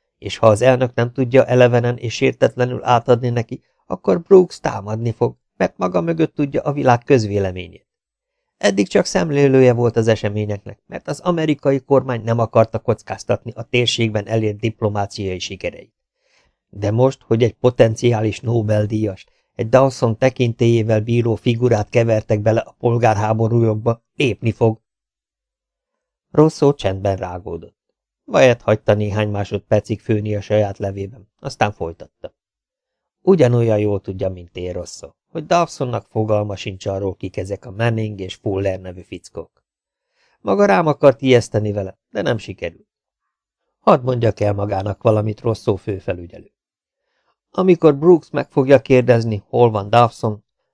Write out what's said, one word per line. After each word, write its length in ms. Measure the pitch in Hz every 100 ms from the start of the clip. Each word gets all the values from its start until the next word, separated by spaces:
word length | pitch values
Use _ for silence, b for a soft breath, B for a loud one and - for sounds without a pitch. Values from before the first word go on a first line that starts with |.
| _ _
És 180 | 98 -
ha 100 | 113
az 160 | 104
elnök 320 | 127 127 123
nem 180 | - 120
tudja 320 | 127 123 131
elevenen 520 | - 123 123 120 120 123
és 180 | 117
sértetlenül 680 | - 131 127 - - 123 123
átadni 440 | - 120 - 120 123
neki, 340 | 120 110 - _ _ -
akkor 340 | 190 - 180
Brooks 400 | 170 190 175 -
támadni 520 | - 110 101 110 117
fog, 240 | - 120 - _ -
mert 220 | - -
maga 220 | 185 180
mögött 340 | 165 160 160
tudja 280 | - 143 143
a 100 | -
világ 320 | 143 131 123
közvéleményét. 840 | - 135 104 104 95 90 87 - _ _ _ _ _ _ _ -
Eddig 300 | 208 196 190
csak 160 | 202
szemlélője 680 | 180 185 165 143 139 131 127
volt 240 | 117 120 117
az 120 | 113
eseményeknek, 720 | 107 107 104 104 101 101 101 -
mert 220 | - -
az 120 | 147
amerikai 600 | 180 170 156 147 143 139
kormány 420 | - 135 131 117
nem 160 | 107 117
akarta 400 | 117 120 117 110
kockáztatni 760 | - 110 - 117 - - 117
a 80 | 113
térségben 640 | 117 123 117 - 113 104 101
elért 320 | 113 107 104
diplomáciai 800 | 113 - 107 104 101 - 98 92
sikereit. 560 | - 95 87 82 - _ _ _ _ _ _ _ _
De 220 | 101 104
most, 320 | 110 131 -
hogy 200 | - 113
egy 120 | 117
potenciális 840 | - 123 123 113 113 120 110 107 -
Nobel-díjast, 920 | 117 117 107 107 107 110 104 92 - _ _
egy 140 | - 110
Dawson 500 | 127 135 - 120 107
tekintélyével 840 | 131 - 120 113 117 117 110 110
bíró 340 | 110 117 117
figurát 540 | 107 127 117 123 107 104
kevertek 520 | 123 117 110 - 107
bele 200 | 107 113
a 140 | - -
polgárháborújokba, 1300 | 120 117 117 104 110 110 113 117 113 107 117 117 _
lépni 380 | - 139 98 117
fog. 280 | - 113 110 _ _ _ _ _ _ _ _ _ _ _ _ _ _ _
Rosszó 440 | - 156 - 143
csendben 420 | 143 98 95 101 95
rágódott. 600 | 90 90 87 85 82 _ _ _ _ _
Wyatt 360 | - 190 131 120
hagyta 340 | - 110 -
néhány 340 | 104 104 101 107
másodpercig 720 | 101 98 101 - 107 - 107
főni 360 | - 107 104 104
a 40 |
saját 380 | 104 107 101 98
levében, 500 | 98 98 98 - 95 _
aztán 320 | 139 - 104
folytatta. 640 | - 82 82 - _ - _ _ _ _ _ _ _ _ _
Ugyanolyan 560 | - 190 123 120 117 107
jól 220 | 104 101
tudja, 280 | - 95 98
mint 280 | 92 87 92
én, 160 | 90
Rosszó, 420 | 87 85 - 78 _ _
hogy 160 | - 151
Dawsonnak 600 | 175 165 - 127 117 -
fogalma 500 | 113 110 104 104 98
sincs 300 | 107 95 104
arról, 300 | 98 98 90
kik 200 | 95 -
ezek 280 | 98 98
a 60 | -
Manning 500 | 98 117 110 107 101
és 140 | 92
Fuller 460 | - 107 98 98 92
nevű 200 | 92 90
fickók. 640 | - 92 - - - _ _ _ _ _ _ _ _ _
Maga 240 | - 196
rám 220 | 202 185 160
akart 340 | 143 143 120
ijeszteni 520 | 131 123 - 110 104
vele, 260 | 101 95 - _
de 120 | 214
nem 160 | 165 113
sikerült. 500 | - 95 87 82 _ _ _ _ _ _ _ _ _ _
Hadd 220 | - 156
mondjak 380 | 123 123 113 -
el 120 | 104
magának 500 | 101 104 98 101 101
valamit, 380 | 117 107 107 107
Rosszó 360 | 117 110 - 98
főfelügyelő. 760 | - 95 - 90 85 85 85 _ _ _ _ _ _ _ _ _ _
Amikor 460 | - 185 170 160 143
Brooks 340 | 165 170 -
meg 200 | 143 135
fogja 300 | 147 135 135
kérdezni, 600 | - 127 123 117 117 104 -
hol 220 | 123 120
van 200 | 107 101
Dawson, 540 | 117 120 - 113 107 _ _ _